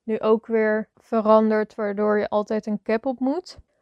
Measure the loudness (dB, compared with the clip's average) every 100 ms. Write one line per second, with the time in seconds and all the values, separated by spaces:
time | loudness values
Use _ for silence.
0 | -6 -2 2 0 2 0 0 0 -4 _
1 | -4 -2 4 4 6 2 -2 -4 -6 -2
2 | 0 0 0 -2 -2 -4 -4 -8 -2 -4
3 | -2 -4 -2 -4 -8 -20 -20 _